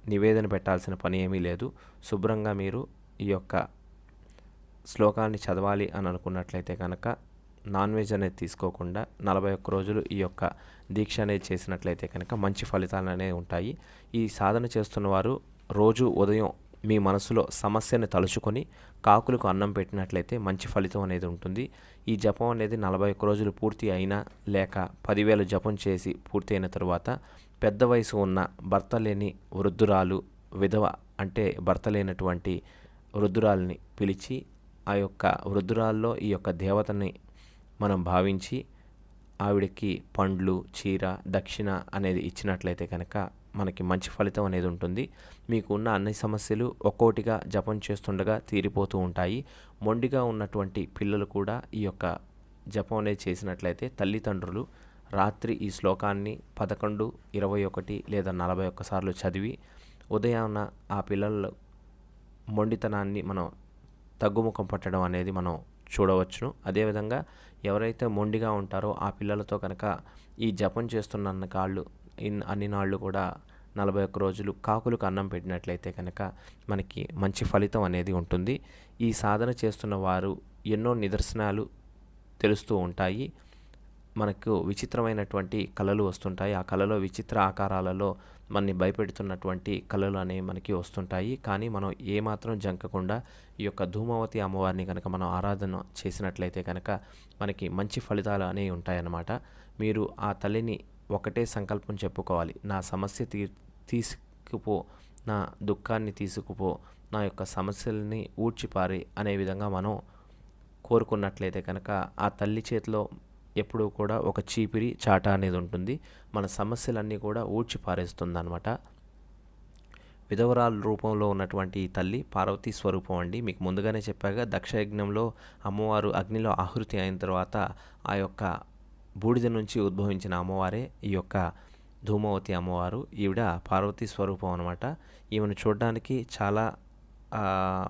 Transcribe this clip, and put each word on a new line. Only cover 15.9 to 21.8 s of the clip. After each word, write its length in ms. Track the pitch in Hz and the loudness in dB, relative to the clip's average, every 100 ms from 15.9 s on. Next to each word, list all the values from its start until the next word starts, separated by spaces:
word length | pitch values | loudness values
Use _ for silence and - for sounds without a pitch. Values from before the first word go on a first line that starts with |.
| 113 127 - | 8 4 6
ఉదయం 280 | 101 110 104 - - - 107 | 6 6 2 -2 -18 -4 4
మీ 120 | 107 | 6
మనసులో 500 | 98 98 - 113 - | 6 4 4 2 2
సమస్యను 580 | - 104 110 - 117 107 | 0 2 2 2 2 4
తలుచుకొని 580 | 92 92 - 107 117 - - - - 107 | 4 4 2 0 -2 -6 -14 -20 2 8
కాకులకు 420 | 107 - 123 101 | 8 8 2 4
అన్నం 240 | 95 101 | 2 2
పెట్టినట్లయితే 640 | 98 92 101 92 92 - 120 | 0 -2 -4 -2 -2 -2 -2
మంచి 300 | 98 92 - | -2 -2 -2
ఫలితం 340 | 104 92 101 | 0 0 0
అనేది 240 | 95 90 87 | -2 -2 -2
ఉంటుంది. 440 | 85 92 101 139 - | -6 -6 -4 -6 -10